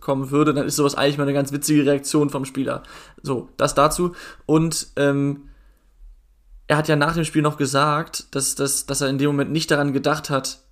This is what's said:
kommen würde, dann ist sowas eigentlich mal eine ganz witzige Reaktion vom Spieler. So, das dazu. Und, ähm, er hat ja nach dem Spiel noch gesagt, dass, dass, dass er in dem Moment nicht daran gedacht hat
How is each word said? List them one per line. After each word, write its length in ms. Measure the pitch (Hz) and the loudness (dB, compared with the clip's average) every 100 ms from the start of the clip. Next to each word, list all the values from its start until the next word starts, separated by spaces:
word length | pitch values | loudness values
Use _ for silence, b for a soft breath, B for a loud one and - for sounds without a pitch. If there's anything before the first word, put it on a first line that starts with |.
kommen 300 | - 135 131 | -4 -4 0
würde, 220 | 143 151 | 2 4
dann 140 | 143 143 | 2 -2
ist 100 | 143 | 0
sowas 180 | 143 | 0
eigentlich 220 | - 139 143 | 2 0 2
mal 60 | |
eine 80 | 139 | 0
ganz 200 | 139 139 | 0 -2
witzige 340 | 139 151 151 139 | -4 2 2 4
Reaktion 420 | 139 - 151 147 | 2 2 0 2
vom 160 | 139 | -2
Spieler. 380 | 135 135 123 131 B B B B | -6 -4 -4 -6 B B B B
So, 260 | 147 127 - - | -6 -4 -6 -2
das 180 | 139 | 0
dazu. 380 | - 151 151 175 175 B B | 4 2 2 -2 -4 B B
Und, 440 | - 160 165 156 - - | 0 2 2 -2 -6 0
ähm, 480 | 143 139 139 139 b b b b b _ - - _ _ _ - - | 2 2 0 -4 b b b b b _ -20 -20 _ _ _ -18 -2
er 120 | 151 | 0
hat 100 | 156 | 2
ja 80 | 151 | 2
nach 180 | 147 | 2
dem 100 | 165 | 0
Spiel 180 | 156 156 | 0 0
noch 140 | 151 151 | 0 0
gesagt, 760 | 135 139 151 147 165 - - | 0 2 2 0 -4 -10 -8
dass, 200 | 139 131 | -4 -4
dass, 300 | - 139 - - | -2 -2 -2 -4
dass 140 | 139 | -2
er 60 | 135 | -2
in 100 | 135 | 0
dem 80 | 147 | 0
Moment 240 | 143 135 | 0 0
nicht 180 | 160 156 | -2 0
daran 220 | 147 143 | 0 2
gedacht 340 | 135 143 151 - | 0 0 -2 -2
hat 300 | 135 - - _ | -4 -4 -10 _